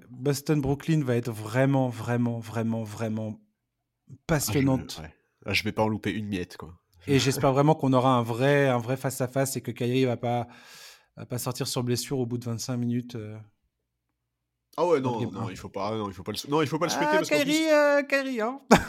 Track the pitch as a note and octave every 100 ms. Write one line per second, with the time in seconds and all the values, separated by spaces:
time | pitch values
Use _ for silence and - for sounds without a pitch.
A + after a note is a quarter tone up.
0 | - B2 C3 C#3 - D3+ C3+ C#3 - D#3+
1 | B2+ A#2+ B2 G#2+ G#2+ A#2+ C3+ C#3 B2+ A2
2 | G#2 A#2+ A#2+ A#2 G#2+ G#2+ A2+ A2+ G#2+ G#2
3 | A2+ A2 A2 G#2 _ _ _ _ _ _
4 | _ - - D#3 - D3+ C3+ C3 - -
5 | D#2 - _ _ - F#2+ G#2+ G2+ A2 G#2+
6 | A2 F#2 G#2 G2 F2+ - - F2 _ _
7 | - C#3 B2 C3+ C#3+ C3 D3 D#3+ C3+ C3
8 | C3 B2+ A#2 A#2 C3+ C#3+ C#3 B2 A2+ C3
9 | C#3 B2+ B2+ C3+ C3+ B2 A#2+ A2+ A#2+ B2+
10 | C3 A#2 A#2+ A#2+ A#2+ - - - - -
11 | _ - A2 B2 C3+ A#2+ B2 - B2 A#2+
12 | - C#3 A#2+ B2 A#2+ A2+ - B2 A#2+ A#2+
13 | A#2+ A#2+ G#2+ G#2+ G#2 _ _ _ _ _
14 | _ _ _ _ _ _ _ - F3 D3+
15 | C3 A#2 A2+ G2+ A2+ F#2+ F2+ G2 G2 A2
16 | G2+ F#2 F#2 G#2+ - D3 D3+ D#3+ E3+ -
17 | D4 D#4 D#4 D4 C#4+ D#4 D#4+ D4+ D4 C#4+
18 | C#4+ C#4 C4+ B3 G#3+ C4+ - A3